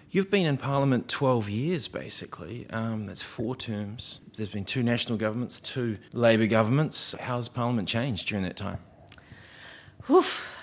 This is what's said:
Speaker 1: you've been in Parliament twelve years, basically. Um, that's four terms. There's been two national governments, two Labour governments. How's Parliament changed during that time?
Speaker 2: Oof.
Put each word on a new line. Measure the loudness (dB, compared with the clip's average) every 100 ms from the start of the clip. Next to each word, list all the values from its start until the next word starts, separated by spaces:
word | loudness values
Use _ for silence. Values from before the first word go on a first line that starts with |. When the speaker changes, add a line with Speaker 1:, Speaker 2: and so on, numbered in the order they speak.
| -4
Speaker 1:
you've | -2 2
been | 2 2
in | 0
Parliament | 0 2 4 2 2
twelve | 0 4 4 2
years, | -2 -2 -2 -4
basically. | -8 -6 -8 -8 -12 -12 -12 -8
Um, | -4 -4 -4 -6
that's | -6
four | -8 -4 -6 -4
terms. | -6 -4 -6 -8 -10 -10 -14 -8
There's | -6
been | -6 -4
two | 0
national | 2 0 0 -2
governments, | -2 -2 -6 -6
two | -6 -4 -4 -4 -6
Labour | 4 6 8 6
governments. | 6 6 4 2 0 -2 -2
How's | -4 -4 -4
Parliament | -2 0 0 0
changed | 0 0 -2 -2
during | -2
that | -2 -4
time? | -6 -8 -12 -20 -16 -16 -16 -20 -20 -20 -20 -20 -20 -14 6
Speaker 2:
Oof. | 6 6 -2 -6 -12